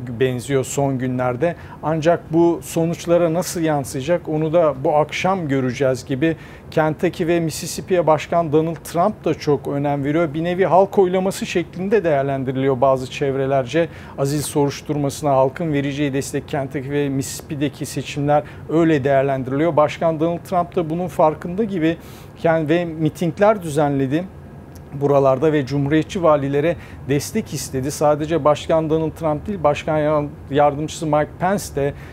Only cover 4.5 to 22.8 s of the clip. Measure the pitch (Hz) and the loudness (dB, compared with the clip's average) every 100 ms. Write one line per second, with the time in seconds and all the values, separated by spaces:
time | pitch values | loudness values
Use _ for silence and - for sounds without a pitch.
4.5 | 165 160 131 151 151 147 - 180 190 156 | 2 2 2 0 2 0 0 -2 0 0
5.5 | 139 127 117 135 127 - 131 165 156 - | 0 0 0 0 0 -4 -2 0 -2 -8
6.5 | - - - 156 151 175 - 165 170 165 | -18 -4 0 0 0 -2 0 0 0 0
7.5 | - 175 - - 180 160 151 - 170 165 | -4 -8 -10 0 2 4 2 2 -2 2
8.5 | 151 160 160 - 170 196 214 175 - - | 2 0 -4 -6 -2 -2 -2 -4 -2 0
9.5 | 139 147 143 143 143 139 151 165 151 170 | 0 0 -2 -2 -2 0 0 0 -2 -2
10.5 | 175 180 170 196 208 185 185 190 - 226 | 0 4 4 6 4 4 2 0 -2 -4
11.5 | 180 160 165 190 214 170 139 139 135 135 | -2 -4 -6 0 2 4 2 2 -2 -2
12.5 | 131 135 127 135 135 127 - 143 135 135 | 0 2 4 4 4 0 -4 -2 0 0
13.5 | 139 127 156 165 - - - 139 151 139 | 0 2 0 0 -4 -14 -4 -2 0 -2
14.5 | 151 143 - - 147 143 - 151 135 131 | 0 0 -2 -4 -2 -2 -2 2 4 2
15.5 | - 165 143 139 139 147 135 - 143 - | 0 -2 0 -2 -2 -2 -2 -4 -6 -4
16.5 | 127 135 151 131 143 143 135 131 - - | -4 -4 -6 -4 -2 0 -2 -4 -8 -10
17.5 | 143 147 - 147 147 127 147 143 147 143 | -4 -4 -4 -8 -6 -6 -2 2 2 0
18.5 | - - 160 165 151 135 135 139 131 127 | -8 -2 2 4 4 4 4 4 0 -2
19.5 | 135 165 147 147 - 165 156 165 170 - | 0 2 4 2 2 -2 0 0 -2 -2
20.5 | 180 175 190 160 170 180 - 156 151 175 | -2 0 -2 -2 -2 -2 2 4 2 -4
21.5 | 180 226 190 160 170 - - - - 165 | -4 -2 0 0 0 -6 -18 -18 -2 2
22.5 | 165 147 175 | 2 2 2